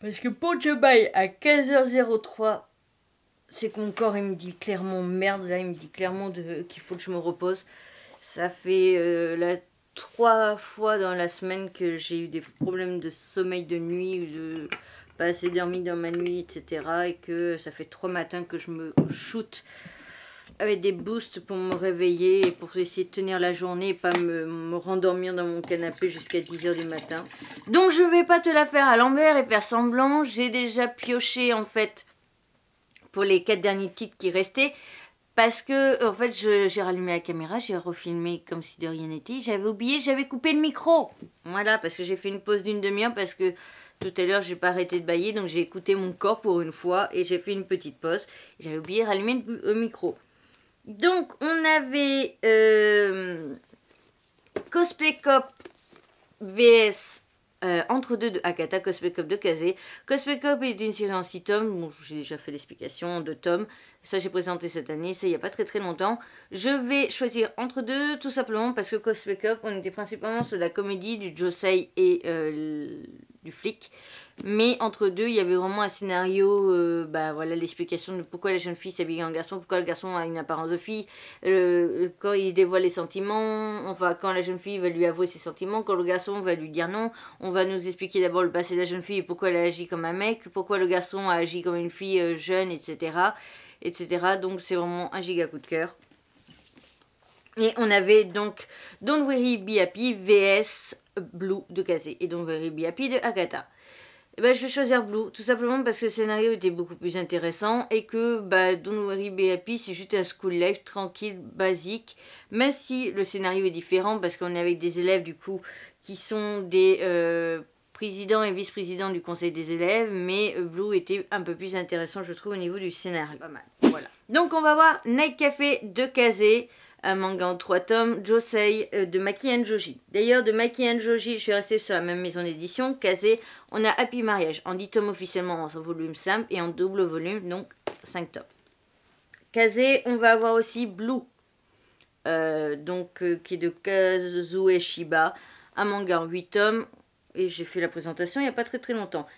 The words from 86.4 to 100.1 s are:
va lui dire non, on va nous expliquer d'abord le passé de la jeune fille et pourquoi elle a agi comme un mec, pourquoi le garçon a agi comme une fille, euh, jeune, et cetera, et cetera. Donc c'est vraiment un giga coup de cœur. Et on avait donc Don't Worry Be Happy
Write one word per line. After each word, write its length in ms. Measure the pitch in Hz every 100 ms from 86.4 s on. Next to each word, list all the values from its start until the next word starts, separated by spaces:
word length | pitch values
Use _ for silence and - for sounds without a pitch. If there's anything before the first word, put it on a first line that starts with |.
va 140 | 185
lui 160 | 170 156
dire 180 | 151 170
non, 240 | 208 226 - - -
on 100 | 190
va 160 | 185 190
nous 200 | 190 180
expliquer 360 | 180 190 196
d'abord 200 | 180 180
le 80 | 175
passé 260 | 175 170 175
de 40 |
la 60 | 175
jeune 160 | 180
fille 160 | 175 202
et 40 |
pourquoi 280 | 180 175 185
elle 60 | 175
a 80 |
agi 220 | 175 170 170
comme 200 | 170 165
un 80 |
mec, 340 | 180 214 220 180
pourquoi 300 | 190 180 202
le 80 | 180
garçon 420 | 180 180 196 190
a 60 |
agi 260 | 170 170 175
comme 160 | 175 175
une 140 | 170
fille, 280 | - 196 185
euh, 180 | 170 160
jeune, 320 | 160 185 185
et 80 | 160
cetera, 560 | - - 160 165 196 208 - - - -
et 100 | 170
cetera. 460 | 170 170 175 180 196
Donc 240 | 185 185
c'est 120 | -
vraiment 400 | 175 175 175 175
un 60 | 190
giga 280 | 175 170 160
coup 100 | 147
de 80 | -
cœur. 280 | 165 170 - _ _ _ _ _ - _ - _ _ _ _ _ _ _ -
Et 140 | 220 233
on 140 | 220
avait 340 | 202 190 214
donc 440 | 190 196 208 - - - - -
Don't 220 | 208 302
Worry 340 | 277 262 247 226
Be 200 | 190 214
Happy 360 | 180 - 247